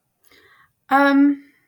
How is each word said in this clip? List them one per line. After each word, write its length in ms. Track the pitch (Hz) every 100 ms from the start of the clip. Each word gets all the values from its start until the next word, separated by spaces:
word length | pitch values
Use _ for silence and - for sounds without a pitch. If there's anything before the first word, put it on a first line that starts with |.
| _ _ _ _ _ _ _ _ -
Um, 540 | 277 277 277 285 277 - _